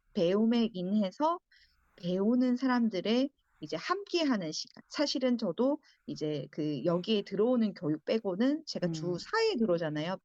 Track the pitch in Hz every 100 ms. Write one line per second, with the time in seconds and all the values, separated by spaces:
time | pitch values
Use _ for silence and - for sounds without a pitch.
0 | _ 208 170 196 226 240 220 185 180 214
1 | 190 - 302 339 _ _ _ _ _ -
2 | 175 185 202 247 254 247 262 247 226 185
3 | 190 240 277 _ _ - 151 160 - 381
4 | 403 349 302 220 160 160 - - - -
5 | 285 285 254 240 202 165 254 294 _ _
6 | - 147 151 151 147 - 147 147 175 170
7 | 180 214 202 196 226 254 214 175 156 156
8 | - 226 202 180 254 311 - 196 180 165
9 | 165 175 - 440 453 359 220 170 160 151
10 | 160 190